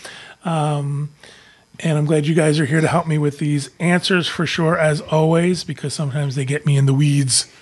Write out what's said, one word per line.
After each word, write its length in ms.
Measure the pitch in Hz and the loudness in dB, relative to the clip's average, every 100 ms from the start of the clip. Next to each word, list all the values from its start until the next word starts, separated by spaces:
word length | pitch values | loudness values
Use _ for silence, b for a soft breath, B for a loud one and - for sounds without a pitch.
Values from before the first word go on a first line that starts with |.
| B B B B | B B B B
Um, 680 | 175 160 151 147 143 143 147 B B B B B B - | -4 -2 0 -2 -4 -4 -6 B B B B B B -6
and 160 | 165 151 | -2 0
I'm 100 | 151 | 2
glad 200 | 156 147 | 2 2
you 80 | |
guys 260 | 165 156 151 | 2 2 2
are 60 | 135 | 0
here 160 | 160 | 0
to 60 | 156 | 2
help 180 | 160 165 | 0 0
me 140 | 151 | 0
with 180 | 147 143 | 0 -2
these 320 | 151 147 139 - | -2 -2 -4 -4
answers 480 | 170 175 - 185 156 | 0 2 2 0 0
for 200 | - 160 | -4 -4
sure, 280 | - 160 175 | 0 0 2
as 200 | 156 151 | 2 0
always, 640 | - 156 160 165 175 180 | 0 0 2 2 2 -2
because 300 | - 143 143 | -6 -8 -8
sometimes 400 | - 143 135 143 | -6 -4 -4 -4
they 100 | 131 | -4
get 220 | 131 147 151 | -4 -2 2
me 100 | 139 | 4
in 120 | 135 | 4
the 60 | 135 | 4
weeds, 500 | 147 143 131 - - B | 4 2 2 -2 -4 B